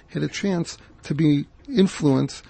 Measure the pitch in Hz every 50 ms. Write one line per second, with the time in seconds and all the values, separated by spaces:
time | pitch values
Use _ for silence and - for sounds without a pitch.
0 | - _ - 156 147 - - - - 202 185 170 165 - - - - - - -
1 | - - 156 139 165 151 143 143 - - _ - - 285 277 196 196 185 - -
2 | 156 143 131 131 139 139 - - -